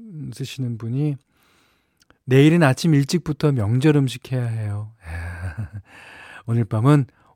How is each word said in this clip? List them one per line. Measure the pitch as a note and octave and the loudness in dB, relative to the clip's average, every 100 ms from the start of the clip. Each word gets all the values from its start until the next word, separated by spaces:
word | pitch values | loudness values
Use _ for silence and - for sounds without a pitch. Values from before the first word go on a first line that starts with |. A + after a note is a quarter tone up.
| A3+ D#3+ C3 | -18 -14 -14
쓰시는 | A#2+ C3+ - B2 A2+ | -12 -12 -8 -8 -6
분이 | A2+ B2+ D3+ C#3 _ _ _ _ _ _ _ _ _ _ - | -6 -4 -4 -6 _ _ _ _ _ _ _ _ _ _ 2
"내일은 | C3 D3 E3+ | 6 6 6
아침 | D3 B2+ E3+ | 4 2 2
일찍부터 | C#3+ C#3 F3+ - D3+ D3+ | 2 2 -2 -4 -2 0
명절 | C3 G2+ B2 D3+ D3 | 0 0 2 4 4
음식 | C3+ A#2+ - | 2 -4 -8
해야 | C3 A#2+ | -6 -4
해요. | A2 G#2+ G2+ G#2+ A2 | -6 -6 -8 -10 -16
<laughs> | E2 E2 F2 F2 F2+ E2+ G2+ G#2 - - - - - - - | -14 -12 -10 -10 -10 -10 -12 -12 -18 -20 -20 -20 -20 -18 -4
오늘 | A2+ A2+ | -2 0
밤은 | A2 B2 D3 B2+ _ _ | 0 4 4 2 _ _